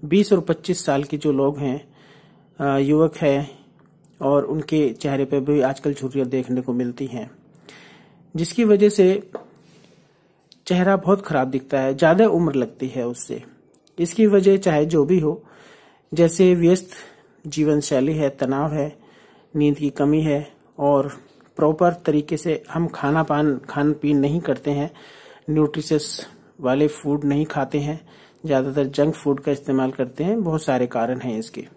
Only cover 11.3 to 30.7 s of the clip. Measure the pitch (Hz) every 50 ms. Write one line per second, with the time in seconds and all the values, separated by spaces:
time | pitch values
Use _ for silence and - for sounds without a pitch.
11.3 | 165 139 135 131 135 131 131 - - 135 131 135 139 139 170 160 165 185 226 220
12.3 | 170 170 170 160 135 135 123 117 - - 131 131 127 135 120 120 120 - - -
13.3 | - - - - - _ _ _ _ - _ _ _ - 170 170 - - 220 208
14.3 | 202 202 185 196 196 196 196 185 160 147 151 156 160 160 143 147 185 185 156 151
15.3 | 151 - - - - - - - - - _ _ _ _ _ _ - 156 170 165
16.3 | 165 - 190 185 180 175 170 170 180 175 - - - - - - - _ _ _
17.3 | _ _ _ 165 143 151 156 147 151 147 143 - 151 131 131 143 160 156 151 139
18.3 | 135 - 147 127 135 139 147 156 147 151 143 147 147 - - - - - - _
19.3 | _ _ _ _ _ 156 147 147 143 147 147 143 139 - 147 143 151 156 156 156
20.3 | 143 143 151 - - _ _ _ _ - 143 143 143 139 135 143 - - - _
21.3 | _ _ _ _ _ - 160 151 156 156 180 175 170 170 - - 147 151 147 151
22.3 | 170 151 - 170 160 - - - - 165 170 160 - - - 139 147 160 160 156
23.3 | 151 147 151 151 139 127 - - - 147 143 151 151 147 - 147 151 143 135 143
24.3 | 151 175 170 - 135 - - 147 147 143 143 165 - - - - - - - -
25.3 | - - _ - 151 156 151 147 151 160 147 - 160 151 147 - - - - -
26.3 | - - - _ _ _ 143 123 131 139 151 151 151 - - 147 143 147 147 143
27.3 | 143 143 156 156 - 151 135 131 - 151 143 147 165 160 - - - - - -
28.3 | _ _ - 160 147 131 131 135 131 147 139 131 131 - 143 156 151 - - 147
29.3 | 139 131 - - 143 135 - - 139 131 131 131 131 - 131 120 - - 151 180
30.3 | 214 233 208 170 160 156 - -